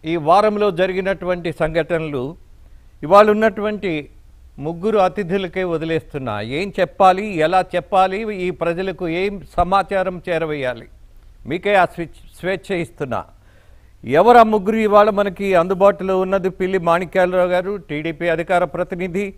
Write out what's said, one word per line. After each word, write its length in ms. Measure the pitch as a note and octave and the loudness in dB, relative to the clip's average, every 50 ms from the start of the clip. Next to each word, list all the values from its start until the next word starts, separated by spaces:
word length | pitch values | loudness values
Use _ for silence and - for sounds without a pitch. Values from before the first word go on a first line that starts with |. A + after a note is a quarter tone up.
| - | -4
ఈ 120 | D#3 E3 | -4 -4
వారంలో 540 | E3+ D3 D3+ F3 G3+ G#3 G#3+ G#3 G#3 G#3 G#3 | -2 2 4 4 4 4 2 0 2 0 0
జరిగినటువంటి 800 | F3+ E3 F#3 F#3+ F#3 F#3+ F#3+ F#3+ G3 D#3 F3+ F3+ F3+ F3 E3 F3 | 2 0 -2 0 0 -4 -4 -4 -4 -4 -4 -4 -4 -4 -4 -8
సంఘటనలు 840 | D3+ - E3+ D#3+ D#3 E3+ D#3 - F3 D#3+ D#3+ D#3 C#3+ C3 B2 C#3 F3 - - _ - - - - - - - - - - | -4 -2 -4 -2 0 -2 -2 -2 -2 -4 -4 -4 -4 -6 -6 -6 -10 -14 -20 _ -20 -20 -20 -20 -20 -20 -20 -20 -16 -12
ఇవాళ 280 | D3 D3 F#3 G3+ G#3+ G#3+ | 0 6 6 6 8 6
ఉన్నటువంటి 800 | G#3 G#3+ A3 A3 F#3+ G#3+ G3+ G#3+ G#3+ G3 G#3 F#3+ D#3+ D3+ C3+ - - - - - - - - - - - | 2 2 0 0 0 -2 -6 -6 -6 -6 -6 -6 -6 -6 -8 -10 -20 -20 -20 -20 -20 -20 -20 -20 -16 -12
ముగ్గురు 400 | C#3 D#3 E3+ E3+ F3 G#3+ G#3+ G#3 | -10 -10 -10 -6 -4 0 2 2
అతిథులకే 680 | F#3 F#3 - G#3 G3+ E3 F#3 G3+ F#3+ E3+ - F#3+ F#3 | 2 2 0 -4 -6 -2 -2 -4 -4 -4 -6 -4 -4
వదిలేస్తున్నా. 760 | F3+ E3 D#3 D#3+ E3 E3 D#3 - - - D3 C3 A#2+ G#2 G#2 | -2 -4 -4 -2 -2 -4 -4 -4 -6 -12 -8 -6 -6 -6 -6
ఏం 320 | G#2+ A2+ C3 D#3 G3 G3+ - - | -6 -6 -6 -6 -6 -6 -2 -2
చెప్పాలి, 460 | F3+ - - - G3 F#3 F#3 F#3+ G#3+ G#3+ G3 | -2 -2 2 4 4 4 4 4 -4 -6 -2
ఎలా 260 | D#3+ D3+ D#3+ F#3 F#3 | -2 0 2 2 0
చెప్పాలి, 760 | F3+ - - F3 - - G#3 F#3+ F#3+ F#3+ F#3+ G#3 A3+ G#3+ G#3+ | 0 0 -4 -6 -4 0 2 2 2 2 0 -6 -6 -8 -6
ఈ 140 | F#3 F3+ F3+ | -6 -6 -6
ప్రజలకు 580 | F3+ - E3 E3+ E3+ E3+ F#3+ F#3+ F3 - F#3 E3 | -4 -2 -4 -4 -2 -2 -6 -6 -6 -6 -6 -4
ఏం 340 | D#3+ F3 F#3+ G#3 G3+ F#3+ D3 - - | -4 -2 -4 -4 -6 -8 -16 -6 -2
సమాచారం 680 | - F3 F3 F#3+ G3 F#3 - G3+ F#3+ F#3 F#3+ F#3 E3+ - F#3 | -2 0 2 2 0 0 0 -2 -2 -2 -2 -6 -8 -6 -4
చేరవేయాలి, 580 | E3+ D#3+ E3 D#3 D3+ D3 C3 B2 A#2+ A#2 A#2 - - - - - - - - - - - - | -4 -2 -2 -4 -4 -4 -4 -6 -6 -8 -14 -20 -20 -20 -20 -20 -20 -20 -20 -20 -20 -18 -10
మీకే 280 | A2+ D3 F3+ F3+ G3+ G#3 | -8 -8 -4 -2 2 4
ఆ 100 | F#3+ F3 | 4 4
స్విచ్-, 540 | E3 - - E3+ C#3+ - - - - - - | 2 0 -10 -12 -12 -12 -20 -20 -20 -18 -8
స్వేచ్ఛ 360 | - F3+ G3 F#3 - - G3+ | -6 -4 -4 -6 -6 -6 -4
ఇస్తున్నా. 480 | E3+ E3 - - - D#3 B2+ A#2 F#2+ D#2+ - - _ _ - _ - _ - - - - - - - - | -4 -4 -8 -8 -10 -8 -6 -6 -6 -8 -10 -20 _ _ -20 _ -20 _ -20 -20 -20 -20 -20 -20 -16 -6
ఎవరు 340 | A2+ C3 D#3 F#3+ A#3 A#3+ A#3+ | 2 2 4 6 8 8 8
ఆ 40 | |
ముగ్గురు? 340 | A3+ A3 G#3+ G#3+ F#3 G3 A3 | 8 6 2 0 0 0 0
ఇవాళ 340 | A3+ A3 G#3 G3+ G#3 G#3 G#3+ | 0 0 4 6 6 6 6
మనకి 440 | G3+ G3 G3+ G3+ F3+ - G3+ G3 F#3+ | 2 0 -2 -2 -4 -4 -2 2 2
అందుబాటులో 680 | E3+ E3 F#3 G3 F3 G3 G3+ G3 - F#3 F#3+ F#3+ F#3 | 2 2 2 2 4 4 4 4 2 -4 -2 0 0
ఉన్నది 300 | F#3+ F#3 F#3+ G3 F3 F#3 | 0 0 -2 -2 -2 -4
పిల్లి 280 | F#3 - F#3+ F#3 F#3+ F#3+ | -4 -4 -4 -2 -2 -2
మాణిక్యాలరావు 720 | E3 E3+ E3 F3 F#3 D3+ - F#3+ F3+ F3+ F3+ F#3 F3+ F3+ | 0 0 0 0 -2 -2 0 0 0 2 2 0 0 2
గారు, 280 | F3+ F3+ F3+ F#3+ G#3 | 0 -2 -2 -4 -8
టీడీపీ 520 | G3 - - D3 D3 D#3 E3 D#3+ C#3+ E3+ F3 | -10 -10 -8 -8 -6 -6 -6 -6 -4 -2 -2
అధికార 360 | E3 D#3+ E3+ E3 F#3 F3 F3 | -2 -2 -2 0 0 0 0
ప్రతినిధి 720 | D3 - E3 F3+ - F#3+ E3+ F#3 F#3 E3 G3 G#3 G3 F#3+ | 0 -4 -6 -6 -6 -6 -8 -8 -6 -4 -6 -6 -6 -10